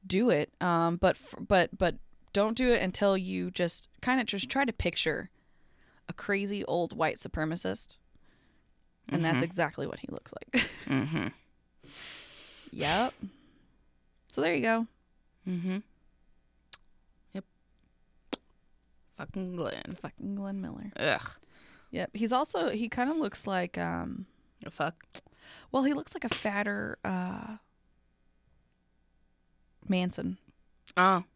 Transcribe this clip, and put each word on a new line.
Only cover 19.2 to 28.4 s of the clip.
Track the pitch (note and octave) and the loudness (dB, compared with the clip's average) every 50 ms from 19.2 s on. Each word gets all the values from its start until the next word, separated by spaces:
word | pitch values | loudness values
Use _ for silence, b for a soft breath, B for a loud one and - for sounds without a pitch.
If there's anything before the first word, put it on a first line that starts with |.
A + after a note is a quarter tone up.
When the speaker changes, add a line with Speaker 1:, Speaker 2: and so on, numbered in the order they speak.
| - D#3+ - F#3+ F#3+ F3+ F3+ | -14 -10 -8 -8 -8 -6 -6
Speaker 2:
Glenn. | F3 D#3+ A2+ - - - - - F3+ | -6 -6 -6 -6 -6 -8 -10 -12 -10
Speaker 1:
Fucking | - - - - - G3 G3+ | -12 -14 -12 -10 -8 -8 -6
Glenn | G3+ G3 G3 G3 G3 | -6 -6 -6 -6 -6
Miller. | F#3 - - - - G3+ - - | -6 -8 -8 -10 -12 -12 -8 -2
Speaker 2:
Ugh. | - D#3 A2+ - - - - - b b b b b b b b b b | 0 0 0 0 -2 -8 -14 -16 b b b b b b b b b b
Speaker 1:
Yep. | - - F3+ - - | -6 -6 -6 -4 -4
He's | G#3 A3+ A3 A#3+ | -2 -2 2 2
also, | B3+ D4+ - - F#4 E4+ C#4+ | 2 0 0 0 0 0 0
he | - G#3+ A#3 A3+ | 0 -2 -4 -4
kinda | - B3 B3 C4+ D#4 | -2 -2 -2 0 0
looks | E4 D4+ - - - - G#3 | 0 -2 -2 -4 -6 -6 -2
like, | G3 F#3 F3+ F3 - F3 | -2 -2 -2 -2 -4 -4
um, | F3 E3+ E3+ F3 E3+ - - - F#3+ - _ _ _ _ _ _ | -4 -2 -2 -4 -4 -6 -8 -10 -12 -14 _ _ _ _ _ _
Speaker 2:
The | - - | -16 -16
fuck? | - - D3+ C#3+ - _ - _ _ - _ - B B B B B B B B | -6 -4 -4 -4 -4 _ -20 _ _ -16 _ -16 B B B B B B B B
Speaker 1:
well, | - C4 C4+ | 0 2 2
he | C#4 D4 | 2 2
looks | C#4 D#4 - - | 0 -4 -6 -8
like | F4+ - | -6 -4
a | A#3 | -4
fatter, | - - - G#3+ G3+ G3+ G#3 G#3 G3+ G3+ G#3 - - - _ | -4 -2 -2 -2 -2 0 -2 -2 -2 -4 -4 -6 -8 -6 _
uh, | G3+ F#3+ F3+ F3+ F3+ F#3+ - - - A3 G#3+ _ _ _ _ _ _ _ _ _ _ _ _ _ _ _ _ | -4 -2 -2 -2 -4 -6 -8 -8 -10 -12 -14 _ _ _ _ _ _ _ _ _ _ _ _ _ _ _ _